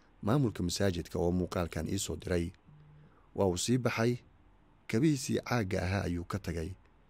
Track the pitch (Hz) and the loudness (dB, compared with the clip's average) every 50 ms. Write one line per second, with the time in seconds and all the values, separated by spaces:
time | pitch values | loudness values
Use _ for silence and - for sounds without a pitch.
0 | - - _ - - 95 123 151 135 107 95 - 90 85 - - 101 101 87 85 | -20 -20 _ -4 0 2 2 4 2 2 0 -2 -2 -2 0 2 2 2 0 0
1 | 80 - - 90 85 87 90 90 87 85 - 95 87 82 - 82 80 82 95 98 | -4 -4 -2 0 2 2 2 2 0 0 -2 -2 -2 -2 -4 -4 -4 -2 -4 -4
2 | - - 82 82 - 92 90 87 85 87 - - _ - - - - - - - | -4 -4 -6 -6 -2 -2 0 0 0 -2 -6 -12 _ -20 -20 -20 -20 -20 -20 -20
3 | - - - - - - - - 98 95 87 90 - - 123 127 120 120 - - | -20 -20 -20 -20 -20 -6 0 2 2 2 2 2 0 2 2 2 2 0 0 2
4 | 113 120 123 120 - - - - - - - _ _ - - - - - - 113 | 2 0 0 -2 -6 -16 -20 -20 -20 -20 -20 _ _ -20 -20 -20 -6 -2 0 4
5 | 147 160 147 131 - - 113 110 - - 123 120 107 95 98 92 90 90 95 101 | 4 4 2 2 0 -2 -2 -2 0 0 0 0 0 0 0 0 0 0 0 0
6 | 92 87 87 87 85 - - 98 - 90 82 82 80 85 95 - - - - - | 0 -2 -2 -4 -4 -4 -6 -6 -4 -4 -4 -4 -4 -6 -8 -12 -18 -20 -20 -20
7 | - | -20